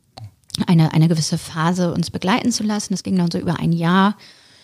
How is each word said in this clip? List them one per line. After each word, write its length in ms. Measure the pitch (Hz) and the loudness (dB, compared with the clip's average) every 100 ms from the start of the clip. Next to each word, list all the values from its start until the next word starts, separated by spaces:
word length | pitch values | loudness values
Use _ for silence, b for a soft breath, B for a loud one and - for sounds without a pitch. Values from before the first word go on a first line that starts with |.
| _ - - _ _ - - | _ -20 -20 _ _ -6 2
eine, 260 | 165 156 | 4 4
eine 140 | 156 165 | 4 4
gewisse 300 | 160 151 165 | 2 -2 -4
Phase 560 | - 160 165 180 175 | -6 -4 -2 0 -2
uns 160 | 170 175 | -2 -4
begleiten 400 | - 180 208 240 | -4 -2 0 0
zu 120 | 226 | -2
lassen. 300 | 214 208 - | -2 -4 -4
Das 100 | 185 | -6
ging 120 | 196 190 | -2 0
dann 140 | 170 | 0
so 60 | 170 | -2
über 200 | - 160 | -4 -2
ein 120 | 165 | 0
Jahr 420 | 170 165 190 196 208 B B B B | 0 2 4 4 0 B B B B